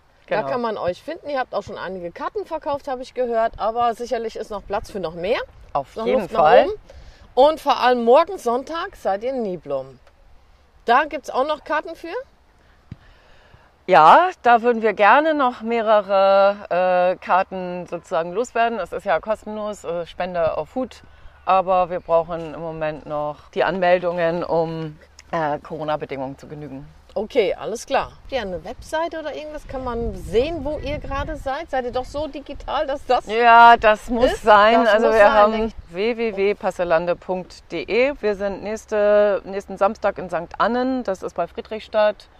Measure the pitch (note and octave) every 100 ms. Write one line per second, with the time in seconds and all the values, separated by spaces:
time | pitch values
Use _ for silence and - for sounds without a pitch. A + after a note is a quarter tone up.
0 | _ _ - F3+ C4+ B3+ A#3 G3+ E3 F3+
1 | - E4 C#4+ C4+ A#3+ G3+ - C#3+ D#3+ F#3+
2 | E3+ - D#4+ G#4+ F4 D#4+ D#4 C#4+ C#4+ B3+
3 | C4 B3 B3 A3+ A3+ - G3+ A#3 A#3+ A3
4 | A#3+ A#3 A3 - G#3+ G3+ F3+ G3+ - G3+
5 | E3 E3+ F#3 D#4+ C5 - - C#3+ C3+ G#3+
6 | A3+ B4+ F3 - D#3 G3 D#4 G#4+ - -
7 | - - - - D4 D#4 C#4+ A#3+ A#3+ B3
8 | A#3 C#4 E4+ F#4 A#3 B3 C4+ E4 G4 -
9 | G#3+ G3+ B3 C4 G#3+ F3+ C#3+ C3+ C3+ B2
10 | _ _ _ - _ _ _ _ - B3
11 | D4+ D4 - B3 D4 D4+ - D#4 D#4+ E4
12 | E4 A4+ C5+ _ _ _ _ _ _ -
13 | _ _ _ _ _ _ _ _ - F3
14 | D#3+ C#4 F4+ - A#3 A#3 A#3+ A3+ A3 G3
15 | G3+ C4+ D#4+ D4 B3+ B3 A3+ A#3 G#3+ G#3+
16 | G3 G3 G3 G3 G3 G3+ - F3 F#3 F3+
17 | F3+ F3+ - F#3 F#3+ F#3+ F3+ F3+ F3 E3+
18 | - E3+ F3 F3+ B3 A#3 A#3 A3+ E3+ -
19 | G3+ D#3+ G#3+ G#3+ G#3+ G#3+ G#3 G3+ - E3+
20 | D#3+ - F3+ F3 D#3 - D3+ B3+ B3+ -
21 | - - - - - F#3+ F3+ F#3 E3+ F3
22 | - E3 E3 E3 D#3+ D3 E3 D#3+ D#3 D#3
23 | - D3+ D3 D3 - F#3+ D3 F#3 F3 F3+
24 | E3+ F3 E3 F3 - E3 E3 D#3+ D#3+ D3+
25 | - - - E3+ D3+ D3 - D#3 D3+ D3+
26 | D3+ C3+ C3+ C3+ - D3+ D3 C3+ D3+ -
27 | - F#3+ G#3+ C4 F3+ - D#3 A3+ - B3
28 | C#3 - - C4 G3 E3+ F3+ - - D#4
29 | E4+ D#4+ D4+ C4 D4+ D4+ - C4+ B3+ A#3
30 | A#3 F#3 D#3 G#3 D4+ E4+ C4+ D4 C#4 D4+
31 | C4+ C#4 C#4+ D4 C4+ C#4 E4+ C4+ B3 A#3+
32 | B3+ C#4+ D#4 D4 C4+ C#4+ - B3 D4 C#4
33 | - B3+ - A3 A#3+ A#3 A#3 A#3 A3 G#3+
34 | - A#3 C4 G#4 A3 G#3 G#3+ A#3 A#3 G#3+
35 | A#3 A3 G#3 G#3+ G#3+ A3 A3 - - E3+
36 | A3 A3+ A3+ F#3+ G3 G3+ G3+ - F3 E3
37 | F3 E3 - F#3 F3 - - E3 - G#3+
38 | C4+ C4+ G#3 G3 G3+ F#3+ G3 A3 - G#3+
39 | G#3 G#3 G#3 F#3+ - G3 - F#3+ G3 A3
40 | G3+ - F3+ E3+ F3 - F#3+ B3 B3+ B3+
41 | A3+ F#3+ - - F3 - - A3 - G#3+
42 | G#3+ G#3+ -